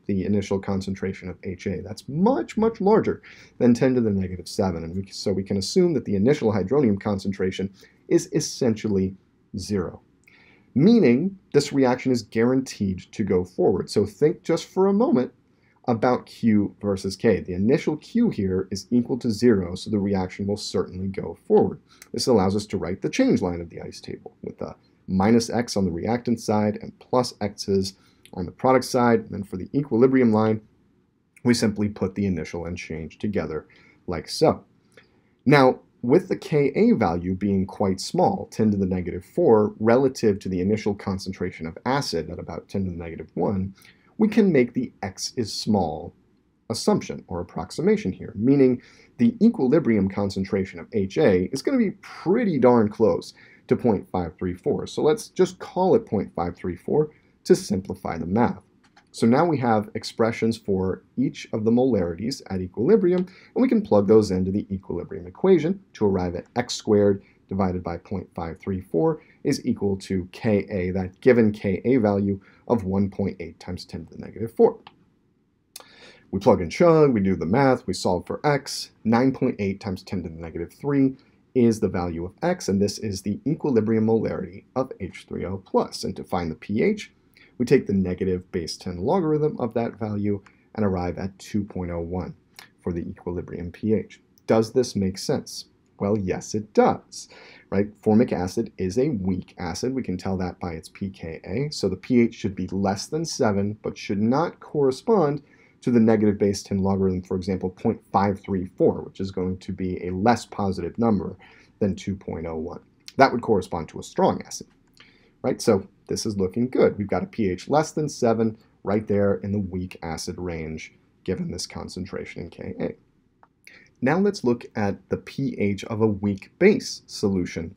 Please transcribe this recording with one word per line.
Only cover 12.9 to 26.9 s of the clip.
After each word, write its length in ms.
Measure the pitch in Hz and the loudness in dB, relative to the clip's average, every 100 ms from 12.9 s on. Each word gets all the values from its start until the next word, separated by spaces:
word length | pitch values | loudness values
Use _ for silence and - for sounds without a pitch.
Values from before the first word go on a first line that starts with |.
| 90 - | -4 -8
to 120 | - | -6
go 200 | 101 92 | 0 0
forward. 460 | 90 - 180 92 - | 0 0 2 2 0
So 160 | 110 101 | 0 0
think 380 | - 151 175 | 2 0 0
just 220 | - 165 - | -2 -2 -2
for 200 | 190 196 | 0 2
a 80 | |
moment 380 | 202 262 233 127 - _ _ _ _ - | 4 2 2 0 -6 _ _ _ _ -2
about 400 | 117 123 123 - | 2 2 2 -2
Q 480 | - 117 104 98 - | -2 4 4 2 -2
versus 340 | 101 95 95 - | -4 -2 -4 0
K. 240 | 120 90 | 2 2
The 140 | 80 | 0
initial 440 | 90 104 135 - 151 | -2 2 2 0 -6
Q 320 | - 233 233 | -2 0 0
here 380 | - 98 185 190 | 0 0 -2 -2
is 160 | 196 - | -6 0
equal 260 | 120 120 127 | 0 0 -2
to 120 | 123 | -2
zero, 420 | 104 120 101 87 | 4 6 4 2
so 160 | 92 - | -6 -4
the 80 | 107 | -2
reaction 480 | 98 98 92 - 98 | 0 0 -2 -4 -4
will 120 | 101 | -4
certainly 500 | - - - 92 98 | -4 -4 -4 -6 -8
go 280 | 92 85 85 - | -6 -8 -10 2
forward. 320 | 214 107 - _ _ - | 4 4 -2 _ _ -12
This 160 | - 135 | -4 2
allows 280 | 113 92 104 | 4 4 0
us 120 | - | -2
to 100 | 98 | -6
write 240 | 82 95 | -6 -6
the 80 | 151 | -4
change 320 | - 262 131 | 0 2 2
line 200 | 90 87 | 0 -4
of 80 | 85 | -8
the 120 | - | -12
ice 180 | 92 - | -14 -14
table 360 | - - - - | -14 -14 -16 -16
with 180 | - - | -14 -12
a 140 | - - _ _ - | -12 -14 _ _ -4
minus 420 | 92 101 117 - | 2 4 4 2
X 260 | 110 120 104 | -2 -2 0
on 100 | 95 | 0
the 60 | |
reactant 480 | 85 104 120 120 117 | -2 -2 -2 -2 -2
side 380 | - 107 107 101 | 0 0 0 -2
and 160 | - | -8